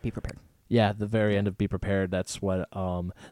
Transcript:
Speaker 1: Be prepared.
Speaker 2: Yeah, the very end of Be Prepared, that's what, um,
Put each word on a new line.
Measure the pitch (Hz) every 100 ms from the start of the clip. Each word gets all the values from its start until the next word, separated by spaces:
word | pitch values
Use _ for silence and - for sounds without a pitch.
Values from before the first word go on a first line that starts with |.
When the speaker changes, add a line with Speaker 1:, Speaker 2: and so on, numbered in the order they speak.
Speaker 1:
Be | 113
prepared. | - - - - _ -
Speaker 2:
Yeah, | 117 104
the | 104 104
very | 110 107 101
end | 101
of | 92
Be | 101
Prepared, | 95 98 98 95
that's | 92 - -
what, | 98 92 - 98
um, | 92 90 90 - -